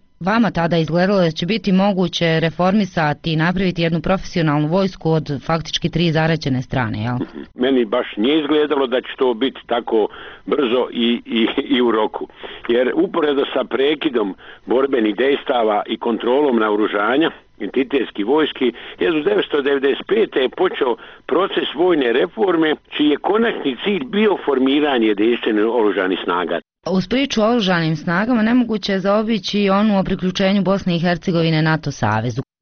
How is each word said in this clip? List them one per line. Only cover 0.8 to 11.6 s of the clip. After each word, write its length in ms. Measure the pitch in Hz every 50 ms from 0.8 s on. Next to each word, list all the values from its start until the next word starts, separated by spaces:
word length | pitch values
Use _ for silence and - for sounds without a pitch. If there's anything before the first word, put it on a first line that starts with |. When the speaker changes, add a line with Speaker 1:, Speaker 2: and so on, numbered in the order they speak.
| 160 156 156 175 180 190 208 196
Speaker 1:
da 100 | 175 165
će 140 | 160 - 175
biti 260 | 170 226 226 - 202
moguće 680 | 185 185 190 208 196 185 185 170 - - 170 165 160 160
reformisati 920 | 160 160 160 - 175 185 190 220 196 185 - 175 156 147 143 - - 170 156
i 20 |
napraviti 460 | 156 160 175 180 196 196 180 180 175
jednu 200 | 170 165 170 165
profesionalnu 680 | 160 190 190 185 - - - 175 160 156 147 151 151
vojsku 440 | 151 170 196 190 190 - - - 165
od 300 | 160 160 143 - 143 123 -
faktički 440 | - 165 160 156 - - - - -
tri 220 | - 160 175 170
zaraćene 500 | 147 160 160 160 165 160 - 143 127 127
strane, 420 | 123 - - 135 123 110 110 104 107
jel? 140 | 120 123 123 - - - 73 - - _
Speaker 2:
Meni 320 | - 123 135 135 127 120
baš 220 | 101 120 123 - - -
nije 220 | 104 104 131 151 160
izgledalo 460 | 147 139 156 151 151 143 151 139 139
da 140 | 120 127 123
će 120 | - - -
to 160 | - 131 127 120
biti 260 | 107 135 131 - - -
tako 400 | - 120 120 113 - 117 110 101 - - - - - - - -
brzo 420 | 95 120 143 143 110 120 127 113 -
i, 300 | - 120 117 117 120 - -
i, 220 | - 120 113 113 104 - 139